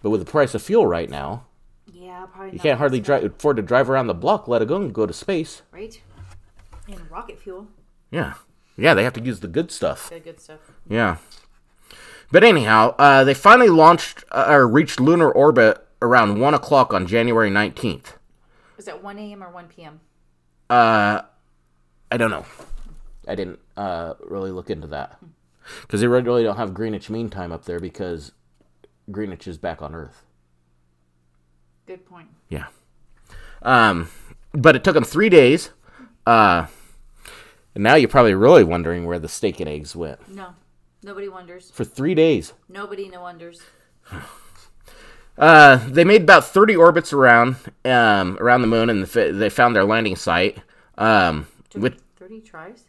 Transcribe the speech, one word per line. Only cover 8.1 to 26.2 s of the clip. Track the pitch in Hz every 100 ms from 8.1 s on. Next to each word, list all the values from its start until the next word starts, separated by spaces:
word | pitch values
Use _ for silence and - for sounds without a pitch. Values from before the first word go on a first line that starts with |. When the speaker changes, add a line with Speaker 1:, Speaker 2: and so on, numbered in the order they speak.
Speaker 1:
Yeah. | 156 143 - _ _ _ -
Yeah, | 123
they | 113
have | 117
to | 120
use | 120 101
the | 101
good | 101 170
stuff. | - 82 - -
Speaker 2:
The | 165
good | 165 165
stuff. | _ 156 _ _ -
Speaker 1:
Yeah. | 117 107 82 _ - _ _ _ _ _ - - - _
But | 170
anyhow, | 226 170 110 110 113 -
uh, | 143 135
they | 135
finally | 131 202 247 240
launched, | 160 160 170 - - -
uh, | - 135
or | 147 123
reached | 123 160 -
lunar | 131 170 165
orbit | - 143 127 110 - _ _
around | 117 123 104 101
one | 135
o'clock | 160 - 139 123
on | 98 90
January | 113 117 113 107
nineteenth. | 101 104 - 117 71 - - _ _ _ _ _ _
Speaker 2:
Was |
that | 202 156
one | 196 202
A | 208
M | 202
or | 185
one | 175 170
P | _
M? | 160 156 _ _ _ _ _ _ _
Speaker 1:
Uh, | 120 113 110 104 104 - _ _ _ _ _ _ _ _
I | 120
don't | 113
know. | 82 - - - - - - - - -
I |
didn't, | 98 92 - _ -
uh, | 101 85 85 -
really | - 98 95
look | 92 87
into | 80 78
that. | 71 - _ 170 _ _ _ - - -
'Cause | 101
they | 120
really | 127